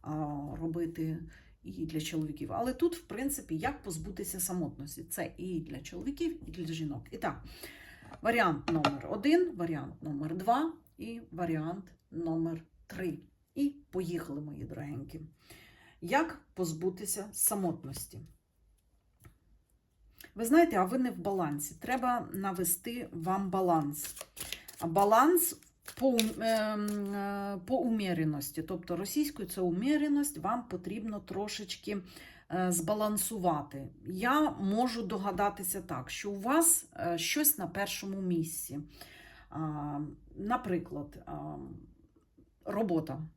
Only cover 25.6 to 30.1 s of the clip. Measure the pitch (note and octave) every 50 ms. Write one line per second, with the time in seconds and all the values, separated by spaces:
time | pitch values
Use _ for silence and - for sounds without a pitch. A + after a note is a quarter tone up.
25.6 | - - _ _ _ - - - B3 C4+ B3 A#3 A3 A3 - - A3 A3+ A3+ A3
26.6 | G#3+ G#3+ G#3+ G#3 G#3 G#3 G#3 G#3 G3+ G3 G3+ G3+ G3+ G3+ G3+ G3+ G3+ G3+ G3+ F#3+
27.6 | F3+ F#3 B3+ C4+ E4+ B3 A3+ G#3+ G3+ F#3 F3 D#3+ D#3+ D#3 D3+ C#3+ C#3 - - D#3+
28.6 | D#3+ - F#3 E3+ F3 - F3+ E3 G3 G3 - D4 D4+ D4 - - G3+ F#3 - F#3+
29.6 | F#3 F3+ E3+ F3+ A3 C#4 D4+ D4 D4 D4+